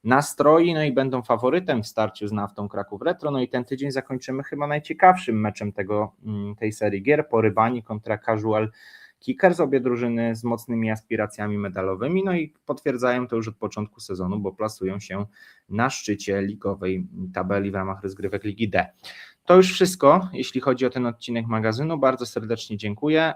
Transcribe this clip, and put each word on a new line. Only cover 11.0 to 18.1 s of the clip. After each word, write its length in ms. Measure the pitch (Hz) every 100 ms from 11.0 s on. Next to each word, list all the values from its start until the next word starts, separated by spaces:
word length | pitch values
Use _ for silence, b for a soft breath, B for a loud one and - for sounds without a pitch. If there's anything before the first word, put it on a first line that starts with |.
| - 110 104 - 104 104
medalowymi, 640 | 101 95 95 95 135 185
no 100 | 190
i 200 | 175 156 _ -
potwierdzają 640 | 135 147 123 123 123 123
to 80 | 113
już 120 | 110
od 80 | -
początku 440 | 104 107 104 -
sezonu, 400 | - 92 90 104
bo 120 | 98
plasują 480 | 95 107 - 92 98
się 260 | - 95 104 B B B -
na 200 | 101 127
szczycie 520 | - - 101 - 98
ligowej 640 | 98 101 98 98 95 92 92 92 92
tabeli 380 | 92 92 101 98
w 40 | 98
ramach 280 | 95 95
rozgrywek 400 | 98